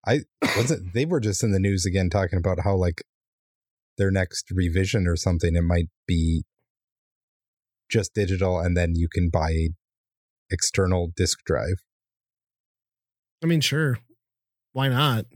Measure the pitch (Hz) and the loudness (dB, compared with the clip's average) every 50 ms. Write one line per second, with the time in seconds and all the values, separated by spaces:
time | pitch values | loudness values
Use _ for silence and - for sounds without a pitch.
0 | _ - 120 147 - _ _ _ - - - 104 117 131 156 135 92 92 85 117 | _ 0 0 0 0 _ _ _ -4 -2 0 0 0 0 -2 -4 -4 -6 -2 -2
1 | 139 160 180 147 110 107 98 - - 113 98 95 95 101 98 95 87 98 90 95 | -2 0 0 0 0 0 -2 0 0 0 2 2 2 2 0 0 -2 0 0 0
2 | 92 90 - 104 95 87 - 92 85 98 92 85 - 104 98 92 90 90 82 - | 0 2 2 0 0 0 -2 0 0 0 -2 0 0 0 0 2 0 0 -2 -4
3 | - _ _ _ _ _ _ _ _ _ _ _ _ _ _ _ _ _ _ - | -12 _ _ _ _ _ _ _ _ _ _ _ _ _ _ _ _ _ _ -2
4 | 101 98 98 95 92 87 - - - - 92 92 92 85 80 92 95 95 - 110 | -2 0 2 0 -2 -2 -6 -12 -10 -4 -2 0 0 0 2 0 0 0 0 0
5 | 92 87 85 80 - 95 90 85 - 85 80 87 85 85 87 87 85 78 _ _ | 0 0 0 0 0 0 0 2 0 2 2 2 2 2 2 0 0 -2 _ _
6 | _ - 90 85 82 80 82 85 - _ _ _ _ _ _ _ _ _ _ _ | _ -2 0 0 2 2 0 -2 -2 _ _ _ _ _ _ _ _ _ _ _
7 | _ _ _ _ _ _ _ _ _ _ _ _ _ _ _ _ _ _ - 117 | _ _ _ _ _ _ _ _ _ _ _ _ _ _ _ _ _ _ -2 -2
8 | 98 - _ 107 101 90 95 90 95 92 90 87 85 90 87 87 87 85 85 85 | -2 0 _ -2 -2 0 0 0 0 0 0 0 0 0 2 2 2 0 0 0
9 | 85 80 - - 87 85 78 82 78 80 80 80 80 80 82 _ _ _ _ _ | 0 0 0 0 0 2 2 0 0 0 0 0 0 -2 -4 _ _ _ _ _
10 | _ _ _ _ _ _ _ _ _ _ - 90 - - - - 95 90 92 90 | _ _ _ _ _ _ _ _ _ _ -6 -4 -4 -2 0 0 2 2 2 0
11 | 87 85 85 - 90 80 - - _ - 80 65 - - 95 - _ _ _ _ | -2 -4 0 0 0 0 0 -4 _ -2 0 0 0 -2 -2 -4 _ _ _ _
12 | _ _ _ _ _ _ _ _ _ _ _ _ _ _ _ _ _ _ _ _ | _ _ _ _ _ _ _ _ _ _ _ _ _ _ _ _ _ _ _ _
13 | _ _ _ _ _ _ _ _ - 165 170 160 131 - 139 151 160 143 123 - | _ _ _ _ _ _ _ _ 0 0 2 2 2 0 0 0 0 0 -2 -4
14 | _ _ _ _ _ _ _ _ _ _ _ _ _ _ _ 131 135 135 127 123 | _ _ _ _ _ _ _ _ _ _ _ _ _ _ _ -2 0 0 2 2
15 | 151 147 123 113 - - _ | 2 2 2 -2 -4 -8 _